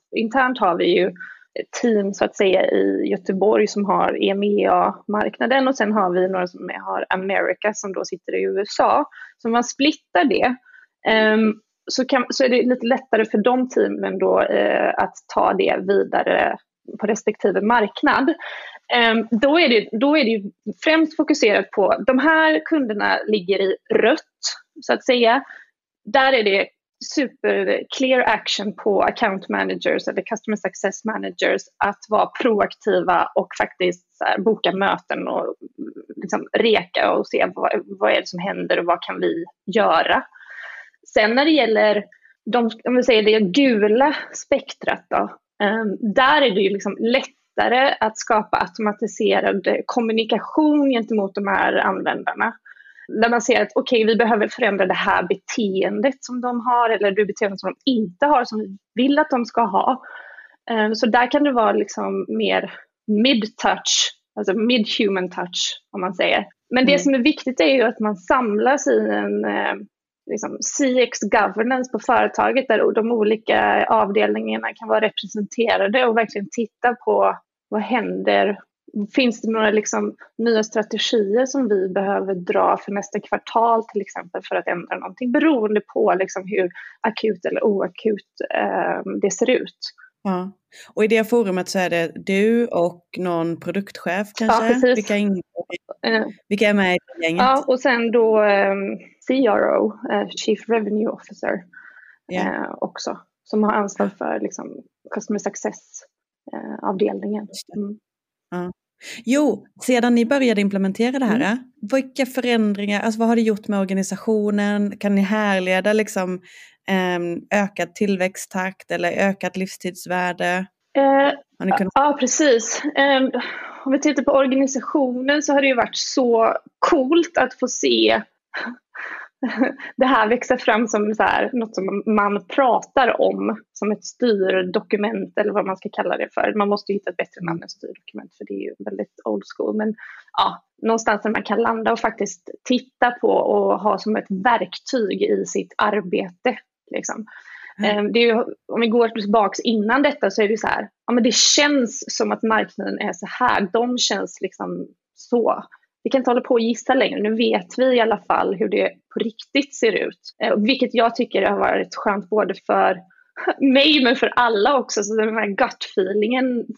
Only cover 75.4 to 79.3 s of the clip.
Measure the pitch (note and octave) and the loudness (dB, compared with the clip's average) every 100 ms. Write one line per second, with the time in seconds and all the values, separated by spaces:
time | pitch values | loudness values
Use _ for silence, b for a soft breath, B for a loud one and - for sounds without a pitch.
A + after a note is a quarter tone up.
75.4 | G3+ - A3+ F#3 G3 B3+ B3 A3+ A3 G#3 | -6 -2 0 2 0 2 2 2 -2 -4
76.4 | G3+ - A3 _ A#3+ A#3 - G3+ G3 F#3+ | -8 -6 -8 _ -2 -2 0 2 2 0
77.4 | _ _ _ G#3 G3+ A#3+ F#3+ F#3 G3 G3+ | _ _ _ -6 -4 -4 -4 -4 0 2
78.4 | G3 G3+ - _ _ G#3+ G#3 - B3 | 2 -2 -10 _ _ -8 -4 0 0